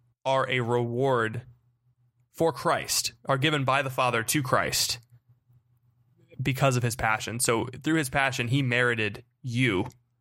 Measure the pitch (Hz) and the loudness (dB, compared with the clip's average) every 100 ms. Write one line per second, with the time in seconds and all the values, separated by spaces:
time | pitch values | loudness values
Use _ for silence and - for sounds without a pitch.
0 | _ _ 131 135 127 127 117 120 120 120 | _ _ -2 0 0 0 0 0 0 0
1 | 135 123 110 113 - - _ _ _ _ | 2 2 0 -4 -10 -18 _ _ _ _
2 | _ _ _ - 165 143 170 131 - - | _ _ _ -2 0 0 0 0 -2 -4
3 | - - - 139 156 151 131 135 135 131 | -4 -6 -2 0 2 2 2 0 0 0
4 | 127 117 110 151 131 113 76 - - - | 0 0 0 -2 2 2 2 0 -2 -4
5 | - - _ _ _ _ _ _ _ _ | -12 -20 _ _ _ _ _ _ _ _
6 | _ _ _ - 135 131 139 123 117 110 | _ _ _ -6 -4 2 2 2 0 0
7 | 117 110 - 113 - 117 - - 156 160 | 0 0 -2 -2 0 0 -2 -6 -2 0
8 | 131 143 135 131 120 135 131 120 123 113 | 0 0 0 -2 0 0 2 2 2 0
9 | 107 101 - _ 127 117 127 92 - - | -2 -4 -14 _ -6 0 2 2 -2 -8
10 | _ _ | _ _